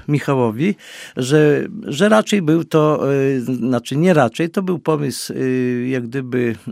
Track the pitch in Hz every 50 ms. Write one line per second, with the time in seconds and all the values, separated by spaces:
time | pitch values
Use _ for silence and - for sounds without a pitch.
0 | - - 147 135 - - 139 131 123 113 107 117 156 202 202 - - - - -
1 | - - - - 131 123 151 151 151 147 143 135 - - - - - - 143 135
2 | 202 214 214 214 214 - 214 202 165 147 160 170 156 - - 156 151 151 151 -
3 | 117 135 139 139 135 135 139 131 117 123 131 123 113 127 127 117 120 - 135 143
4 | 170 190 175 151 127 113 - - 165 165 - 208 190 185 180 143 - 160 156 147
5 | 147 131 123 - - - - - 131 131 127 127 127 123 123 123 123 127 131 127
6 | 120 113 120 139 131 123 123 127 120 120 107 95 - 117